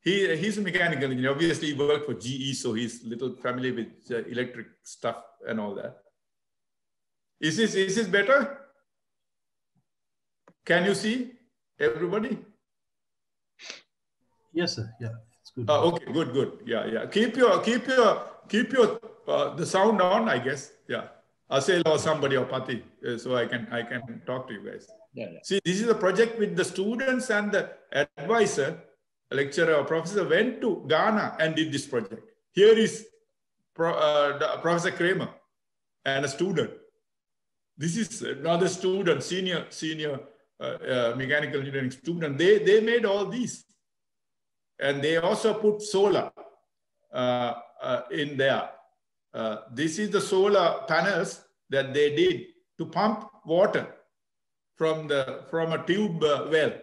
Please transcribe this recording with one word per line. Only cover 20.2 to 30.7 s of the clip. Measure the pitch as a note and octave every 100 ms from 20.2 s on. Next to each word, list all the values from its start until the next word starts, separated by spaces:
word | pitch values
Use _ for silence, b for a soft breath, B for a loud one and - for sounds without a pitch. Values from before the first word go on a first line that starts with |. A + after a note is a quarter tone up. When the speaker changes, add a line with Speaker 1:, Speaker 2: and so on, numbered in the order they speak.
| A3+
Speaker 1:
I | C3
guess. | B2 C#3 - _ _
Yeah. | A#2+ - - _ _ _
Asel | C3+ C#3 F3+ D#3+
or | D#3
somebody | D#3+ D3+ C#3 C3+
or |
Pati, | A#2+ C3 B2+ A#2 - _ -
uh, | A#2+
so | C3 B2+
I | A#2
can, | A#2+ A2
I | A#2+
can | A#2 B2+ A#2+ A2+ -
talk | B2+ B2+
to |
you | G#2 G2+
guys. | G2 - - _
Speaker 3:
Yeah, | B2+ G#2
yeah. | E2
Speaker 1:
See, | - G3
this | E3 F#3
is | A#3
a |
project | A3+ F3+ F#3 A#3 A3+
with | G3+ E3+
the |
students | F#3 - G3 A#3 C4+ B3+ -
and | G#3 G#3
the | G3 - - _
advisor, | C3+ D3 - D#3 A3+ G3+ - C#3 E3+ - _ _ _ _
lecturer | C3 C#3 E3+ D#3+
or | D#3
professor | C#3 D#3+ E3 G#3 E3
went | E3 A#3 A3+
to | B3